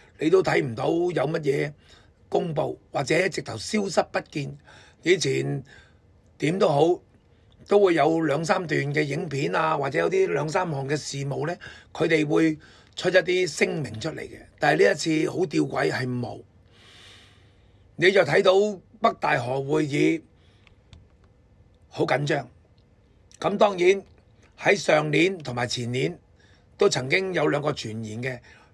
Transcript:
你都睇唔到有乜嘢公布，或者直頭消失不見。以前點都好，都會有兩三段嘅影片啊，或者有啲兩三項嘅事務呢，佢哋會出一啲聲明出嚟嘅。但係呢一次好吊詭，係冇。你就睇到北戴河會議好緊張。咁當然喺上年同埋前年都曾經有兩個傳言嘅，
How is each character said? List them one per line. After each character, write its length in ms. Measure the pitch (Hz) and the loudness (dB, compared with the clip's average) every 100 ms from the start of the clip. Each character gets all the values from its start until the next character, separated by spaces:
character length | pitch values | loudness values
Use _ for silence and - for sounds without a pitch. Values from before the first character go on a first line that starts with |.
| - - | -20 -4
你 100 | 156 | 2
都 140 | 190 | 2
睇 200 | 160 165 | 4 0
唔 120 | 143 110 | -2 -4
到 100 | 139 | -2
有 420 | 170 175 156 156 | 0 0 -2 -2
乜 60 | 160 | -2
嘢 340 | 151 143 147 - _ - _ _ - | -2 -2 -2 -8 _ -20 _ _ -4
公 240 | - 175 | -2 -2
布， 260 | 151 135 - _ | -2 -4 -6 _
或 100 | 123 | -6
者 260 | 143 160 185 | 0 0 0
直 120 | - | -4
頭 160 | - 110 | -8 -10
消 320 | - 214 196 | -4 -4 -2
失 160 | 202 - | -2 -2
不 80 | 185 - | -4 -6
見。 260 | 151 139 143 - - - _ | -10 -10 -12 -20 -20 -20 _
以 160 | 160 185 | 0 2
前 460 | 139 135 139 143 - - - _ _ _ _ - | 2 -2 -2 -6 -8 -20 -20 _ _ _ _ -4
點 220 | 226 190 | -2 2
都 100 | 196 | 2
好， 320 | 143 165 180 _ _ _ _ _ _ - | 4 4 2 _ _ _ _ _ _ 2
都 120 | 202 | 4
會 160 | 196 165 | 6 4
有 260 | 147 165 | 4 2
兩 240 | 160 143 165 | 0 0 0
三 220 | 185 165 | -2 0
段 120 | 143 139 | -2 0
嘅 80 | 147 | -2
影 260 | 147 143 170 | -2 -4 -6
片 240 | 139 165 180 | -4 -2 0
啊， 200 | 160 156 | 0 0
或 140 | 139 | -2
者 80 | 156 | 0
有 100 | 165 | 0
啲 240 | 190 185 | 2 0
兩 160 | 170 156 | 0 -2
三 220 | 185 180 | -2 -2
項 180 | 139 135 | -4 -4
嘅 80 | 147 | -4
事 220 | - 139 139 | -6 -8 -6
務 220 | 131 151 | -4 -6
呢， 100 | 175 - - - | -8 -12 -20 -14
佢 160 | - 160 | -4 0
哋 160 | 160 | 2
會 360 | 151 165 160 151 - - - - | 2 2 2 0 -10 -20 -18 -4
出 140 | 180 | 2
一 40 | |
啲 340 | 185 170 185 180 | 2 2 0 -2
聲 340 | - 185 175 | -2 -2 -2
明 180 | 135 - | -6 -6
出 100 | 160 | -8
嚟 100 | - | -8
嘅。 220 | - - - - | -12 -16 -18 -2
但 160 | 147 156 | 0 4
係 100 | 202 | 4
呢 60 | |
一 40 | 175 | 2
次 340 | 165 156 - | -2 0 -2
好 160 | 139 170 | -2 -2
吊 160 | 160 | -2
詭， 300 | 143 - 151 | -2 -2 -2
係 280 | 123 127 123 | -2 -4 -4
冇。 220 | 107 101 - _ _ _ - - - - - _ _ _ _ _ _ - | -6 -10 -18 _ _ _ -20 -20 -20 -20 -20 _ _ _ _ _ _ 2
你 160 | 175 | 4
就 100 | 196 | 4
睇 200 | 165 170 | 4 4
到 400 | 190 190 214 185 - - | 4 4 2 -2 -14 -2
北 160 | 226 - | -2 0
戴 180 | 156 147 | -2 -2
河 240 | 117 135 | -2 -4
會 240 | 135 156 151 | -2 0 0
議 340 | 143 156 160 - _ _ _ _ _ _ - _ _ _ _ _ _ _ _ _ | 2 0 0 -6 _ _ _ _ _ _ -20 _ _ _ _ _ _ _ _ _
好 140 | - 160 | -4 -2
緊 180 | 135 147 | 0 0
張。 240 | 147 127 _ _ _ _ _ _ _ _ - | -4 -4 _ _ _ _ _ _ _ _ -6
咁 160 | 160 196 | -2 4
當 220 | 208 185 | 2 4
然 240 | 175 196 - - _ _ _ - | 4 2 -2 -20 _ _ _ -4
喺 160 | - 196 | 0 2
上 360 | 143 151 156 | 4 2 4
年 260 | 151 180 185 | 2 2 0
同 160 | 135 | -8
埋 140 | 123 120 | -6 -4
前 240 | - 120 | -4 -4
年 260 | 127 156 175 _ _ _ _ _ - | -2 -2 -4 _ _ _ _ _ 0
都 140 | 202 | 2
曾 180 | 139 127 | 2 0
經 280 | 180 190 170 | -2 0 -2
有 100 | 151 | 0
兩 120 | 147 | 0
個 100 | 147 | -2
傳 300 | 143 113 110 | -6 -8 -10
言 220 | 110 110 | -10 -8
嘅， 160 | 127 123 - - _ | -8 -10 -16 -20 _